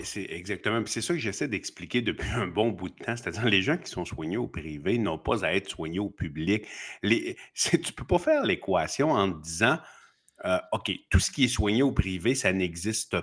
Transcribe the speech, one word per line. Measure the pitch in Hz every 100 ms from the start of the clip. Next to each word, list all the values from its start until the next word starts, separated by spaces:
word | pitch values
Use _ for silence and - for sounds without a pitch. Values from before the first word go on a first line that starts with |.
c'est | - 107 95
exactement, | 82 90 95 107 113
puis | 104
c'est | -
ça | 107
que | 170
j'essaie | 110 - 143
d'expliquer | 98 - - 85 123
depuis | 120 - -
<laughs> | 117
un | 95
bon | 82 117
bout | 92 92
de | -
temps, | - 117
c'est-à-dire | - 87 117
les | 101
gens | 95 175
qui | -
sont | -
soignés | 87 - 80 104
au | 131
privé | - 76 76 80 120
n'ont | 101 80
pas | - 120
à | 87
être | 95 -
soignés | - 80 87
au | 104
public. | - 80 73 82 107 - - - -
Les, | 104 113 117 -
<laughs> | -
c'est, | - - 175
tu | -
peux | - 123
pas | 180
faire | 294 302
l'équation | 247 92 - 90 78 - 151
en | 131 98
te | 80
disant, | 80 82 113 160 - - - _ _ _
euh, « | 95 92 -
OK, | - - 92 -
tout | -
ce | -
qui | - 123
est |
soigné | - 107 110
au | 139
privé, | - 98 92 98 131
ça | 98
n'existe | 95 90 85 95 110 - 92